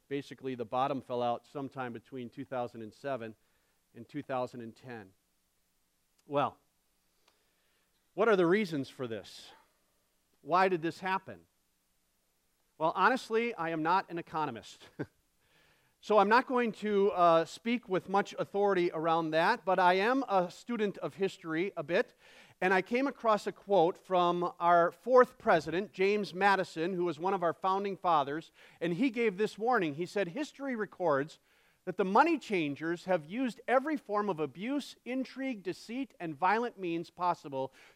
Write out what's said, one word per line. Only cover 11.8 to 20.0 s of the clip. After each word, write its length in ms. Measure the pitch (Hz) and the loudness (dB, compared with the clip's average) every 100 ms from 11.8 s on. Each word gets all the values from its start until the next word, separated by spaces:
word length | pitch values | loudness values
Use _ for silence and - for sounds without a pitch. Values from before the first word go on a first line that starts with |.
| _ _ _ _ _ _ _ _ _ - | _ _ _ _ _ _ _ _ _ -4
Well, 160 | 156 175 | -2 2
honestly, 580 | 196 254 - 226 240 220 | 2 2 0 -2 -2 -4
I 160 | 165 | -4
am 120 | 165 | -2
not 260 | 160 185 226 | 0 0 0
an 80 | 170 | -8
economist. 720 | - 165 147 113 - - - - | -8 -4 -4 -6 -14 -20 -18 -12
<laughs> 80 | 139 _ _ _ _ _ _ _ _ _ | -12 _ _ _ _ _ _ _ _ _
So 140 | - 208 | 2 4
I'm 100 | 202 | 6
not 200 | 233 254 | 4 2
going 260 | 240 240 | 0 -2
to, 380 | 180 208 202 202 | -4 -2 2 2
uh, 340 | 175 175 165 160 | 4 6 6 2
speak 420 | - 233 240 - | -4 -4 -4 -2
with 220 | 185 - | -4 0
much 260 | 196 202 202 | -2 -2 -6
authority 540 | 180 202 202 185 175 | -6 0 2 2 0
around 380 | 160 165 165 160 | 0 0 0 0
that, 320 | 156 180 233 | 0 0 0
but 160 | 190 185 | 0 4
I 140 | 180 | 4
am 320 | 185 | 4